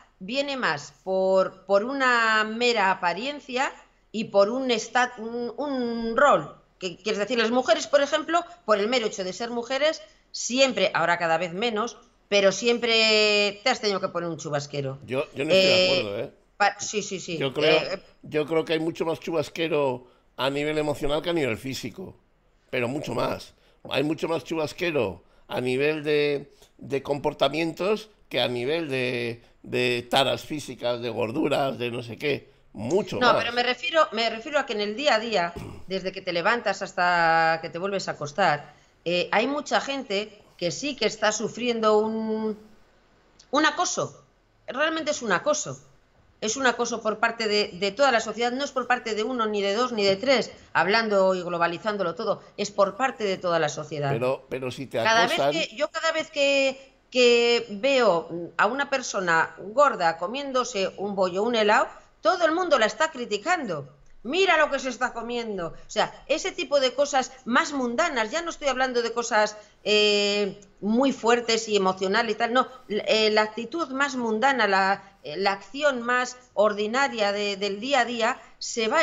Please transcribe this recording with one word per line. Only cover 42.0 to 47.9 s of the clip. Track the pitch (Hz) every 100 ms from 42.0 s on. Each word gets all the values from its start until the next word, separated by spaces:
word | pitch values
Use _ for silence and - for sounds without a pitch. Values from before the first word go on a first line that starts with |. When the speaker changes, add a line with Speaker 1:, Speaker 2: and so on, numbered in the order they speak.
| 220 220 220 220 220 208 - - _ _ _ _ _ _ -
Speaker 1:
un | 277 311
acoso. | 302 359 - 135 - _ _ _ _ -
Realmente | 254 311 320 294
es | -
un | 233
acoso. | 170 285 294 151 131 - _ _ _ _ -
Es | 214 262
un | 262
acoso | 233 240 240
por | 220 208
parte | 226 220 220
de, | 208 202
de | 175 196